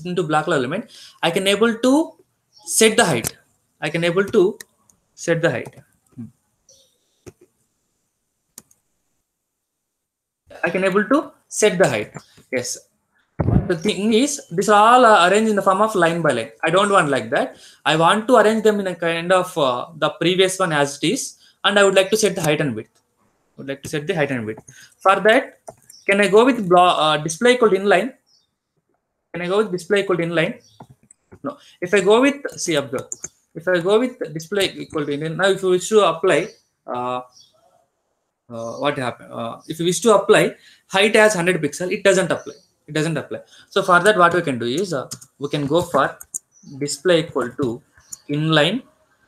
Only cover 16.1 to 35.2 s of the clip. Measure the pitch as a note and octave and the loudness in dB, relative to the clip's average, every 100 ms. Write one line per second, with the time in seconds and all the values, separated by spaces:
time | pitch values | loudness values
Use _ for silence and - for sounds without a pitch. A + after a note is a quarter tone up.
16.1 | E3+ D#3 A#2 A2+ - D#3+ F#3 G3+ G3 D3+ | 2 0 -2 -4 -6 -2 2 2 2 2
17.1 | C3 A2+ D3+ C4 - - _ C#3+ D#3+ E3 | -2 -2 -4 -4 -8 -20 _ -2 2 2
18.1 | G#3 A3 A#3+ G#3 A3 G#3+ G3+ F#3+ F3 E3+ | 2 2 4 4 2 2 0 -2 -4 -4
19.1 | E3 F3 F#3 F3+ E3 C3+ B2 - - D3+ | -4 0 0 0 -2 -2 -2 -8 -6 -6
20.1 | - E3+ F#3 F#3 F#3 F3+ D3 C#3+ - D3+ | -2 0 2 0 0 -2 0 -2 -2 -4
21.1 | B3+ - - _ _ F#3+ G3+ G3 F#3+ F#3+ | -4 -6 -14 _ _ -2 2 4 4 2
22.1 | G#3+ G3+ D#3+ D#3 D3+ D3+ G#2+ - _ _ | 0 -2 -2 -2 -2 -2 -6 -12 _ _
23.1 | _ _ _ _ - C3+ C3+ - D3+ D3+ | _ _ _ _ -16 -12 -12 -8 -8 -4
24.1 | F3 C3+ B2+ G#2+ A2 - - - _ F#3+ | -2 -2 -4 -8 -12 -16 -20 -20 _ 0
25.1 | G3 G#3 B3 - - - - _ _ - | 2 4 2 0 -10 -20 -20 _ _ -2
26.1 | G3+ G3+ G#3 B3 A#3+ F3+ F3 F3+ D3+ D3+ | 0 4 4 4 2 4 4 6 4 0
27.1 | D3+ D#3+ - A#3+ B3 G#3+ F#3+ G3+ F3+ A#3+ | 0 -4 0 2 4 2 2 2 0 0
28.1 | - _ _ _ _ _ _ _ _ _ | -8 _ _ _ _ _ _ _ _ _
29.1 | _ _ E3 F3 G3+ G#3+ F3+ - G3+ G3 | _ _ -10 -2 -2 -2 -4 -2 -2 0
30.1 | F3 E3 E3 F3+ A#3+ _ - - _ _ | -2 -2 -2 -4 -6 _ -20 -20 _ _
31.1 | _ _ - C#3 - _ - F3+ G3+ F#3 | _ _ -14 -12 -12 _ -14 -2 0 4
32.1 | A3+ C#4 C#4 - - - D#3 C#3 B2 - | 4 2 -2 -8 -10 -4 -4 -4 -6 -10
33.1 | - - _ _ D#3+ F3 F3+ F3+ A3 B3 | -16 -20 _ _ -10 -4 -2 0 0 0
34.1 | - D#3 D#3 - G3+ F#3 D3 C#3+ D#3 C#3+ | -6 -12 -12 -8 -4 -4 -6 -10 -8 -6
35.1 | C#3+ | -6